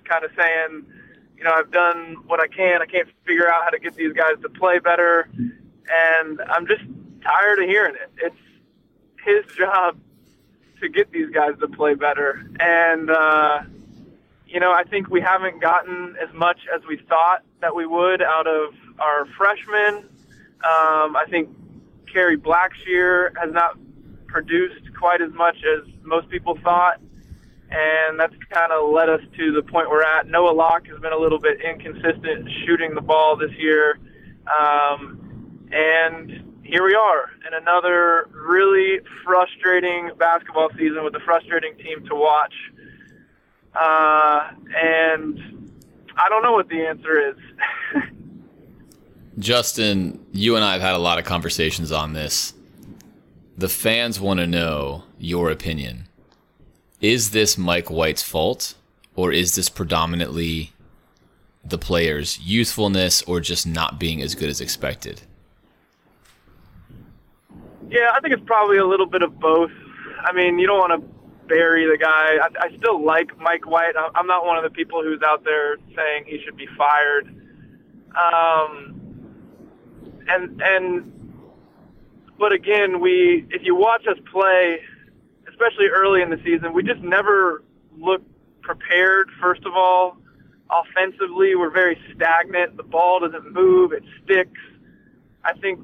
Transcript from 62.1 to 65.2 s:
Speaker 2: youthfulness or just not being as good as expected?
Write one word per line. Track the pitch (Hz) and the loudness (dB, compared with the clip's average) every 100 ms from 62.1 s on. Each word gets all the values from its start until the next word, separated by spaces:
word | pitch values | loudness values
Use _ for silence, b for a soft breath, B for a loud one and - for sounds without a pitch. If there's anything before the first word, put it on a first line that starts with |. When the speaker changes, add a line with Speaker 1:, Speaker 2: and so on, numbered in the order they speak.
| 73 73 - | -2 -6 -8
Speaker 2:
youthfulness | 82 110 113 - 104 95 92 - | -4 -2 -2 -2 -2 0 0 0
or | - 87 | -2 -4
just | 78 85 85 | -4 -4 -4
not | 80 82 71 | -4 -4 -4
being | 82 80 | -6 -6
as | 69 | -8
good | - 76 | -6 -6
as | 71 | -6
expected? | - - 67 - - - | -8 -8 -8 -10 -14 -18